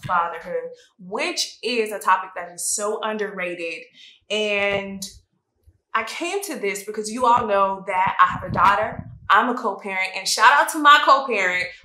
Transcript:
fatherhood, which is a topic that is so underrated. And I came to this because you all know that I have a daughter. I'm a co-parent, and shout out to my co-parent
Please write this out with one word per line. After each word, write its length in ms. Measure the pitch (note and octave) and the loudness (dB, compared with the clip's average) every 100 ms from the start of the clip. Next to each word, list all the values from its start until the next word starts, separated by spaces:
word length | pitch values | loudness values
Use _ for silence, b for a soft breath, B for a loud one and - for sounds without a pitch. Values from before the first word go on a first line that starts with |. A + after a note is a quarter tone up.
fatherhood, 640 | - F3 E3+ E3 F3+ E3 E3 B B _ | -4 -2 -2 -6 -8 -8 -8 B B _
which 600 | F3+ A3 E4+ - - - | -10 -6 -4 -4 -8 -8
is 300 | A3+ A#3+ G#3+ | -4 -2 -2
a 60 | G3+ | -4
topic 340 | G3+ F#3+ - F#3 | 0 0 0 -12
that 160 | F3 | -12
is 100 | F3 | -10
so 380 | - - G#3 - | -6 -4 -4 -4
underrated. 840 | A3 G#3+ G3 F#3 F3+ E3+ E3 D#3+ - b b b - | -4 -4 -6 -6 -8 -6 -8 -10 -14 b b b -6
And 720 | G#3 G#3+ G3+ G3+ G3 G3 G3 - - _ _ _ _ _ _ _ | -4 -2 0 0 -2 -4 -10 -14 -16 _ _ _ _ _ _ _
I 100 | A3 | -4
came 380 | A3 - E4+ G4+ | -4 -6 -6 -6
to 120 | G4 C4 | -6 -6
this 280 | G3 F#3 | -6 -6
because 280 | - G#3+ G#3 | -8 -8 -8
you 140 | A#3 B3 | 0 4
all 200 | A#3+ G#3+ | 4 4
know 380 | G3 G3 G3 F#3+ | 2 2 0 -4
that 300 | F#3 F#3+ - | -2 0 6
I 60 | |
have 200 | F3 - | 6 4
a 60 | F3+ | -6
daughter. 560 | - F#3 G#3 A3+ B3 - - - | 2 4 4 -2 -8 -14 -10 2
I'm 220 | G3 B3 | 4 4
a 40 | |
co-parent, 580 | B3 A3 G3 G#3 F#3+ F#3 F#3+ | -2 -4 -6 -6 -4 -4 -6
and 100 | F#3 | -4
shout 240 | - A3 | 4 6
out 200 | C#4+ E4 | 6 4
to 80 | D#4+ | 4
my 240 | D4 D4 | 8 8
co-parent 600 | D4+ C4+ C4 G#3+ F#3 F3+ F3+ B | 8 2 2 -2 0 -2 -4 B